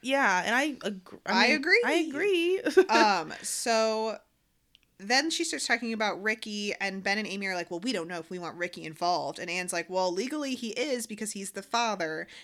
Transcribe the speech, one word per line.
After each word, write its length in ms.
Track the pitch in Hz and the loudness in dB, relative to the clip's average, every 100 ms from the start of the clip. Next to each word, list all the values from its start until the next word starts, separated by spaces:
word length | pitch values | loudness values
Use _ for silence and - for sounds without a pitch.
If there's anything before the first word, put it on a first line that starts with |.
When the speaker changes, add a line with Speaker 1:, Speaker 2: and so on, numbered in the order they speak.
Speaker 1:
Yeah, 420 | 247 277 226 180 190 | 0 2 4 4 2
and 80 | |
I 180 | 247 302 - 226 | 2 0 -2 -6
agr-, 320 | 190 - - - | -8 -12 -8 0
I 180 | 190 | 4
Speaker 2:
I 20 | 233 | 6
Speaker 1:
mean, 80 | 302 | 4
Speaker 2:
agree. 260 | 311 440 | 4 4
Speaker 1:
I 80 | 440 330 320 | 6 2 2
agree. 520 | 285 403 349 349 381 302 | 0 2 2 2 2 4
<laughs> 140 | - 370 | 6 6
Speaker 2:
Um, 460 | 226 214 185 156 - | 6 6 4 -2 -8
so 760 | - - 240 226 220 220 220 208 _ _ _ _ _ _ _ - | -6 -4 0 2 2 0 -4 -6 _ _ _ _ _ _ _ -10
then 280 | 196 262 320 | 0 2 2
she 140 | 330 | 0
starts 220 | 330 285 - | -2 -2 -2
talking 280 | 233 233 | -2 -2
about 280 | 220 208 170 | -2 -2 0
Ricky, 520 | 214 220 220 208 208 - | -2 -2 -4 -4 -4 -4
and 240 | 196 196 | -4 -4
Ben 140 | 196 208 | -2 -2
and 100 | 190 | -2
Amy 200 | 196 196 | -4 -4
are 80 | |
like, 160 | 180 170 | -4 -4
"Well, 100 | 170 | -4
we 100 | 240 | -2
don't 140 | 196 165 | -2 -4
know 120 | 175 | -8
if 100 | 160 | -8
we 100 | 185 | -8
want 180 | 165 170 | -8 -6
Ricky 260 | 175 175 | -6 -6
involved." 540 | 160 156 175 165 143 - | -12 -2 0 0 -2 -6
And 100 | 165 | -6
Anne's 220 | 180 180 | -4 -4
like, 160 | 175 170 | -4 -2
"Well, 240 | 185 185 | 0 0
legally 420 | 180 254 302 269 | 0 -2 -4 -4
he 140 | 254 226 | -4 -4
is 360 | - 294 247 226 | -4 -2 -2 -4
because 260 | 208 214 | -8 -8
he's 200 | 196 196 | -8 -10
the 100 | 196 | -10
father, 640 | - 233 226 202 160 160 175 - | -4 0 0 -2 -4 -6 -10 -16